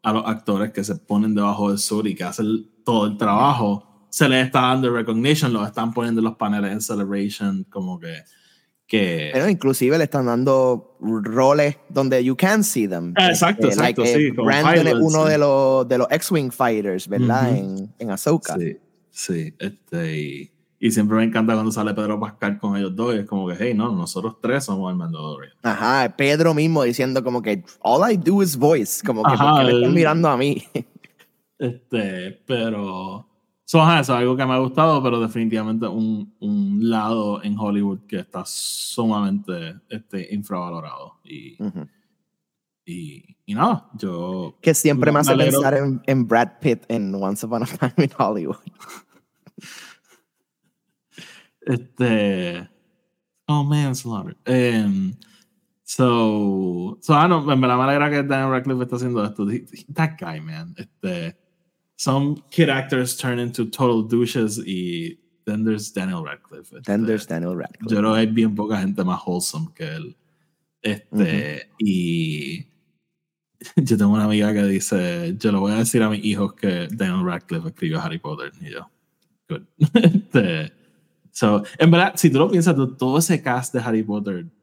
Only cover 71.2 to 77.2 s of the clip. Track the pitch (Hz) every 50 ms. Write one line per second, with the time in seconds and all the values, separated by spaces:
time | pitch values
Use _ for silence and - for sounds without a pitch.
71.2 | 101 82 78 73 73 73 73 71 - _ _ _ 110 104 95 92 87 85 85 85
72.2 | 80 80 76 76 71 67 78 92 - _ _ _ _ _ _ _ _ _ _ _
73.2 | _ _ _ _ _ _ _ _ - - - - 135 123 113 101 104 101 104 107
74.2 | 107 107 107 104 104 104 104 104 101 101 98 95 - - 110 95 92 87 87 87
75.2 | 85 - 92 107 - 110 101 98 95 101 107 113 113 113 - 120 110 107 107 104
76.2 | 104 107 101 98 101 95 - _ - 98 90 87 87 78 101 113 98 92 90 95